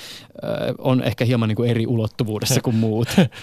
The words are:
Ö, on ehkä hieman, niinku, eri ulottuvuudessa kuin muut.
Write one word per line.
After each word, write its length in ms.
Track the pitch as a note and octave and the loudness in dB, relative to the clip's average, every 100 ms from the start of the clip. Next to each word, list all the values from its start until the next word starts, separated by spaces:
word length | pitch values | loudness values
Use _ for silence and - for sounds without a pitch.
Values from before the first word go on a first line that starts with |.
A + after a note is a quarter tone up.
| - - - - | -16 -18 -20 -12
Ö, 300 | - - - - | -8 -4 -4 -2
on 260 | C#3 B2+ | 0 0
ehkä 220 | - - A#2+ | 0 0 0
hieman, 240 | B2 A2 | 2 0
niinku, 140 | G#2+ | 0
eri 240 | A#2+ A2+ A2+ | 0 0 0
ulottuvuudessa 760 | A#2 A2 - A2+ G#2+ A2 B2 | -2 -2 -4 -4 -2 0 0
kuin 140 | C3 A2+ | 2 2
muut. 320 | A2+ G#2+ A#2+ - C#3+ - | 2 0 2 4 2 0